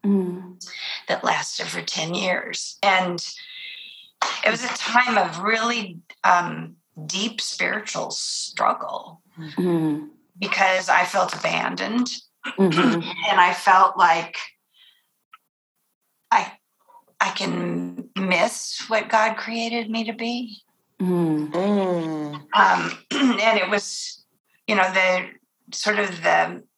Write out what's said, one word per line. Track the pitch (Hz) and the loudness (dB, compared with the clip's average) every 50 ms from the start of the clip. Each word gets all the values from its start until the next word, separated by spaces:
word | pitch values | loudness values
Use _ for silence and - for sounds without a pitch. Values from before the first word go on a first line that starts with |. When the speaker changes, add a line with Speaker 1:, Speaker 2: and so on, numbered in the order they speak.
| - | 2
Speaker 1:
Mm. | 202 202 196 185 180 175 185 185 180 185 - - - - - - - - - - | 4 2 2 2 0 -6 -8 -12 -16 -16 -16 -18 -16 -14 -12 -10 -8 -8 -10 -4
Speaker 2:
that | - - - - | -4 -4 -2 0
lasted | - - - - - - - - | 0 0 0 -2 -6 -6 -8 -6
for | - - - | -6 -6 -8
ten | - - - 180 160 160 175 | -6 -6 -4 -4 -4 -4 -2
years. | 202 196 185 180 - - - - - - - - _ - | -2 0 0 -2 -2 -4 -6 -8 -8 -8 -10 -6 _ 2
And | 202 190 185 185 180 175 165 - - - - - - - - - - - - - - - - - _ _ _ - - - - - | 4 4 4 2 0 -4 -4 -6 -10 -12 -14 -16 -18 -18 -16 -16 -16 -16 -16 -18 -18 -20 -20 -20 _ _ _ -4 -2 -2 0 0
it | 214 | 0
was | 226 233 247 | 0 0 -4
a | 247 | -6
time | - - - 226 226 240 247 247 226 | -6 -4 -4 2 2 4 4 4 4
of | 208 180 170 156 165 | 2 2 2 -2 -2
really, | 190 214 226 226 226 233 240 233 214 185 170 165 _ _ - _ - | 0 0 0 2 0 0 0 -2 -4 -6 -10 -16 _ _ -16 _ 2
um, | 190 185 175 170 165 160 160 165 165 - _ _ _ _ 165 156 | 4 4 4 2 -2 -6 -8 -10 -14 -16 _ _ _ _ -16 -12
deep | 151 - 190 202 226 226 - | -8 -4 -4 -4 -4 -4 -6
spiritual | - - - - 180 - 190 214 208 - - - - - | -6 -6 -4 -2 -2 -2 -2 -4 -6 -6 -6 -6 -6 -6
struggle | - - - - - - - - - - - - - - - - - - - - - _ _ _ _ 170 160 151 - | -6 -6 -6 -6 -6 -6 -6 -8 -4 0 0 0 0 0 -6 -8 -8 -10 -10 -14 -20 _ _ _ _ -16 -16 -10 -4
Speaker 1:
Mm. | - 180 180 170 165 160 156 147 151 151 - - _ _ _ _ 175 | -2 0 2 2 2 2 0 0 -2 -6 -12 -18 _ _ _ _ -8
Speaker 2:
because | 196 196 - - 196 185 185 185 180 185 | -4 -4 2 2 2 4 2 0 2 2
I | - 175 180 | 2 2 2
felt | - - 196 185 - - | 2 2 0 0 0 -2
abandoned. | - - 160 170 - - - 180 180 190 196 220 247 247 247 - - - _ _ _ - - - | -4 -4 -2 -2 0 -2 -2 -4 -4 -4 -2 0 0 -2 -2 -4 -10 -12 _ _ _ -14 -10 2
Speaker 1:
Mm-hmm. | - 196 180 156 165 - 247 214 170 | 2 4 4 6 4 4 4 4 2
Speaker 2:
<clears throat> | 160 - - - - 214 | -2 -4 -8 -4 -2 2
And | 196 185 | 4 6
I | 180 185 180 | 6 4 4
felt | - - 202 190 190 196 190 - | 2 4 6 8 8 8 6 6
like | 208 180 170 165 165 170 - - - - - _ _ _ _ _ _ _ _ _ _ _ _ _ _ _ _ - _ _ _ _ _ _ _ _ _ _ _ _ _ _ _ _ _ _ _ | 4 6 6 6 2 0 -6 -10 -12 -12 -12 _ _ _ _ _ _ _ _ _ _ _ _ _ _ _ _ -20 _ _ _ _ _ _ _ _ _ _ _ _ _ _ _ _ _ _ _
I, | 233 196 - - - _ _ _ _ _ _ _ - - _ _ _ _ | 2 2 2 0 -10 _ _ _ _ _ _ _ -20 -20 _ _ _ _
I | 202 196 | -2 -2
can | - - 196 180 170 175 175 175 170 175 175 180 175 170 - - _ | 0 -2 -4 -2 -2 -2 -2 -2 -2 -4 -4 -6 -8 -12 -16 -10 _
miss | 190 190 185 180 165 170 - - - - - - - - - | -4 0 2 2 2 2 2 0 -6 -10 -8 -8 -10 -4 -2
what | 226 214 208 - | -2 -2 0 2
God | - 220 214 226 226 | 2 4 4 2 0
created | - - 214 233 233 233 233 233 233 226 214 | -4 -8 -6 -6 -4 -4 -4 -4 -4 -4 -4
me | 220 226 226 | -4 -4 -4
to | 220 214 | -4 -6
be. | - 233 233 240 240 254 220 208 - _ _ _ _ _ _ _ _ | -6 -6 -6 -4 -6 -8 -10 -12 -20 _ _ _ _ _ _ _ _
Speaker 1:
Mm. | 190 180 180 175 170 160 156 151 151 151 | 0 0 2 2 2 2 0 0 -2 -2
Speaker 3:
Mm. | 160 175 190 202 208 202 190 185 180 170 165 160 156 156 151 147 147 147 147 _ - | -2 -2 0 2 2 2 2 2 0 -2 -2 -4 -4 -6 -6 -8 -8 -12 -12 _ 2
Speaker 2:
Um, | - - 190 185 175 170 175 - - _ _ | 4 6 6 4 2 0 -4 -8 -10 _ _
<clears throat> | 277 285 277 254 226 196 | 0 2 4 4 4 4
and | 208 226 226 208 | 2 2 4 2
it | 185 185 | 2 2
was, | 208 208 - - - - - - - - _ _ _ _ _ _ _ _ _ | 0 -2 -2 -4 -10 -10 -10 -10 -12 -16 _ _ _ _ _ _ _ _ _
you | - 214 | -2 2
know, | 196 185 185 190 | 2 2 4 4
the | 190 185 185 185 185 185 - - _ _ _ _ _ _ - - | 2 4 4 2 0 -2 -6 -14 _ _ _ _ _ _ -12 -8
sort | - - 208 214 208 | -2 -2 0 0 0
of | 202 190 180 165 165 | 0 -2 -4 -2 0
the | 170 165 151 - 180 175 180 - _ _ | 2 4 4 2 0 -2 -10 -14 _ _